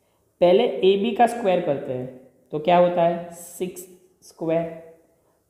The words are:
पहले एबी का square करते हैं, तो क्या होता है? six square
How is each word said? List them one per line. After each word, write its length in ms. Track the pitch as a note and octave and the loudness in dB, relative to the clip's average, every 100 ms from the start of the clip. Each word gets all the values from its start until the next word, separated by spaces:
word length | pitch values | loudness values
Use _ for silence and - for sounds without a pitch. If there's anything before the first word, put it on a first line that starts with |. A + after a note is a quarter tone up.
| _ _ _ _ | _ _ _ _
पहले 220 | F3 F#3+ | 4 4
एबी 480 | A#3+ - F#3+ G3 A3 | 2 2 2 2 0
का 160 | A3+ A#3 | 2 0
square 340 | A#3 G#3 F3+ | 0 0 0
करते 320 | E3+ C3+ C3+ | -2 -4 -6
हैं, 280 | B2+ B2+ - - _ _ | -8 -10 -14 -20 _ _
तो 80 | D3+ | -4
क्या 180 | E3 F3 | 2 4
होता 260 | F3 F3 | 4 2
है? 260 | E3+ F3 E3+ | 0 -2 -8
six 480 | - - - F#3 - - - _ _ | -16 -20 -10 -10 -10 -20 -20 _ _
square 420 | - - E3 E3 E3 - - - _ _ _ _ | -20 -8 -4 -2 -4 -10 -20 -20 _ _ _ _